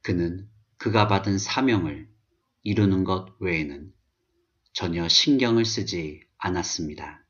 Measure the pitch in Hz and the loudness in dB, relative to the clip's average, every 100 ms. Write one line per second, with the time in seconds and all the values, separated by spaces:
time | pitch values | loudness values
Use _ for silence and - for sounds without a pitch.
0 | - 90 85 90 98 _ _ _ 113 110 | -2 -2 -2 -4 -12 _ _ _ 0 4
1 | 104 98 101 98 95 - 131 107 82 73 | 4 4 2 -2 0 0 2 2 0 -6
2 | - _ _ _ _ _ 107 104 101 95 | -14 _ _ _ _ _ -2 4 4 4
3 | 92 92 - - 95 85 73 69 76 _ | 2 0 -4 -8 -2 -2 -2 -8 -16 _
4 | _ _ _ _ _ _ _ - 98 85 | _ _ _ _ _ _ _ -6 -4 -2
5 | 85 - - 139 123 113 113 - 90 87 | 0 0 2 2 4 2 2 -2 -4 -6
6 | 80 76 _ _ 92 90 87 - 78 73 | -8 -10 _ _ -4 -4 -4 -6 -8 -8
7 | 76 - _ | -14 -16 _